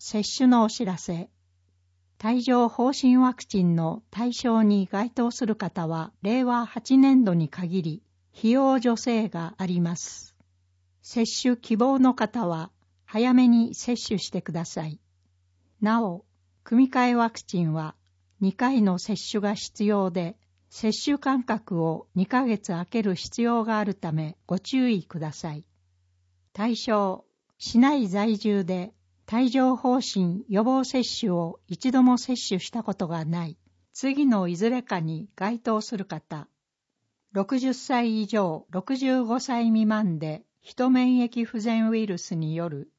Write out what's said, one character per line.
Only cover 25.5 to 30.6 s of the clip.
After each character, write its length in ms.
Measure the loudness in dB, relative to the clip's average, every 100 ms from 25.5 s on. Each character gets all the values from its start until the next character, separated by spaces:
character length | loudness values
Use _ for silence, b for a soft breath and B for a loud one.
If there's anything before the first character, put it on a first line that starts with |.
い。 100 | -12 -16 _ _ _ _ _ _ _ _
対 240 | -4 -2 -2
象、 480 | 0 0 0 -4 _ _ _ _
市 220 | 0 4
内 260 | 6 4 0
在 300 | 0 0 0
住 280 | 0 0
で、 300 | 0 -4 -6 -14 _ _ -6
帯 180 | 0 2
状 240 | 4 2
疱 260 | 2 0 0
疹 440 | 0 -2 -2 -2 -2
予 140 | 0